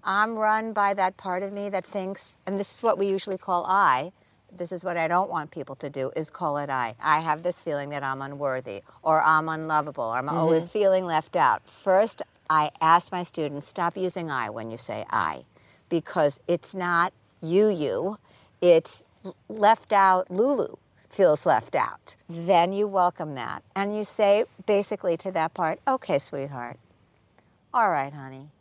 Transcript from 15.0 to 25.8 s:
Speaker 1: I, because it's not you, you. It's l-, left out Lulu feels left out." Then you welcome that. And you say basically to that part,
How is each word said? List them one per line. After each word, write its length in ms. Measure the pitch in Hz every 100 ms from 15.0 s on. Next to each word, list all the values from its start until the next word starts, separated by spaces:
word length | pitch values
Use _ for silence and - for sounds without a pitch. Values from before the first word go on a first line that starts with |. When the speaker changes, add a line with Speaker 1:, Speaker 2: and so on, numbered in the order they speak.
| -
Speaker 1:
I, 340 | 110 82 69 - _ _ _ _
because 520 | 165 - - 147 - -
it's 260 | 170 -
not 380 | 190 180 170 180 _ _ _
you, 260 | 160 180 214
you. 480 | 185 147 101 175 214 _ _ _ _
It's 420 | 175 165 - - _ _
l-, 120 | 190 - _
left 440 | 220 208 226 -
out 380 | 202 190 185 185
Lulu 460 | 180 254 269 165 - _ _ _
feels 380 | - 180 151 175
left 280 | 123 - 160
out." 400 | - - - - _
Then 440 | 170 170 180 175
you 160 | 196 208
welcome 460 | 190 180 - 156
that. 280 | 135 120 - _ 196
And 180 | 202 208
you 60 |
say 400 | 208 - 202 202 - _
basically 520 | 190 202 202 208 185 165
to 120 | 196
that 220 | 180 160
part, 240 | - 165 160